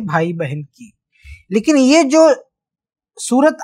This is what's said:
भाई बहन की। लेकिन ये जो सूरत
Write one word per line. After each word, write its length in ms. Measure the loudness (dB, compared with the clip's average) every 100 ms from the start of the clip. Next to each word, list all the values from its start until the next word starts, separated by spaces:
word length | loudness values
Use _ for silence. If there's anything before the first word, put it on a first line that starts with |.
| -2
भाई 280 | -4 -4 -6
बहन 280 | -8 -10
की। 280 | -14 _ -20 _ _ _ -20 -20 -6
लेकिन 260 | -4 0 2
ये 260 | 4 2 2
जो 160 | 4 4 2 -6 _ _ _ _ _ _ -14
सूरत 400 | -4 0 0 -2